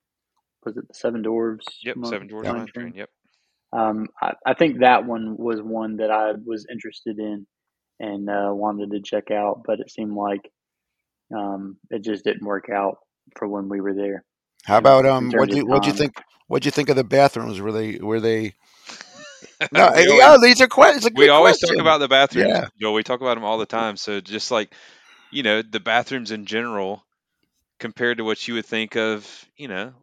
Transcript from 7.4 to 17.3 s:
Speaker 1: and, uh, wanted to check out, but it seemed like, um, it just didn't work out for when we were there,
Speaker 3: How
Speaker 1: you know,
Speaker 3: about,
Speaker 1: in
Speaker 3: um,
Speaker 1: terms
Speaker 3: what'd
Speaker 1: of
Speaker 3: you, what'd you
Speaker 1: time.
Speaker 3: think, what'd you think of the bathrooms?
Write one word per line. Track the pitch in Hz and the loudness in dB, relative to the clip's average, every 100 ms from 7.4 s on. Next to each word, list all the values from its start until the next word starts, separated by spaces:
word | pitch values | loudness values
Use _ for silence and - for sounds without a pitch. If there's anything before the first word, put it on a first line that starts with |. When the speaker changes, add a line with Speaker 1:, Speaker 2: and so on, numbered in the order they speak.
| 101 _ _ _ _ - | -16 _ _ _ _ -16
Speaker 1:
and, | 110 101 101 | -12 -10 -6
uh, | 101 101 | -4 -4
wanted | 101 107 104 101 | -4 -6 -6 -8
to | 104 | -10
check | 101 107 - | -8 -8 -4
out, | 107 104 - - | -4 -4 -6 -6
but | 107 | -8
it | - | -8
seemed | - 107 104 | -12 -10 -8
like, | 101 98 - _ _ _ _ _ _ _ _ 110 | -6 -8 -10 _ _ _ _ _ _ _ _ -10
um, | 101 98 98 95 _ | -8 -10 -12 -18 _
it | 110 | -10
just | 107 101 104 | -8 -6 -6
didn't | - 101 | -6 -8
work | 98 - | -10 -6
out | 101 98 - _ _ _ - | -4 -4 -6 _ _ _ -12
for | 104 | -8
when | 101 98 | -8 -8
we | 101 | -6
were | 98 98 | -6 -4
there, | 101 95 - _ _ _ - | -6 -8 -14 _ _ _ 0
Speaker 3:
How | 110 | 4
Speaker 1:
you | 135 | 6
know, | |
Speaker 3:
about, | 131 135 131 | 6 4 0
Speaker 1:
in | 123 | 0
Speaker 3:
um, | |
Speaker 1:
terms | 117 | 0
Speaker 3:
what'd | 104 | 0
Speaker 1:
of | 147 | 0
Speaker 3:
you, | 117 | 0
what'd | 139 147 | 0 0
you | |
Speaker 1:
time. | |
Speaker 3:
think, | 139 147 - - _ - | -2 -4 -6 -20 _ -6
what'd | 143 139 | -4 -2
you | |
think | 151 143 | -2 0
of | 135 | 0
the | |
bathrooms? | 113 135 139 | 2 4 4